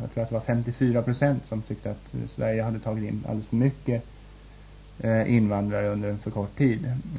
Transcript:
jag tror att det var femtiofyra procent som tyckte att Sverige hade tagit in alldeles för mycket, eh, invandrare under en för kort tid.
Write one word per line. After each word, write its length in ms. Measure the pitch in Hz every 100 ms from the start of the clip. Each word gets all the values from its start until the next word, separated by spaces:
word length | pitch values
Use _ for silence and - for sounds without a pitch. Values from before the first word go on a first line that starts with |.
jag 120 | 110
tror 100 | 120
att 60 | 113
det 60 | 113
var 60 |
femtiofyra 600 | - 120 117 - 127 117
procent 440 | 123 123 143 127 -
som 160 | 110
tyckte 300 | - 107 107
att 220 | 104 - 127 113 -
Sverige 280 | 113 110
hade 160 | 113 110
tagit 240 | 113 110
in 200 | 104 107 -
alldeles 200 | 110 110
för 80 | 117
mycket, 480 | 135 131 - 120 - - - - - - - - - -
eh, 360 | 113 110 - 120
invandrare 540 | 107 101 101 101 104
under 200 | 104 104
en 80 | 104
för 140 | 113
kort 260 | 107 98 -
tid. 340 | 139 107 123 127 -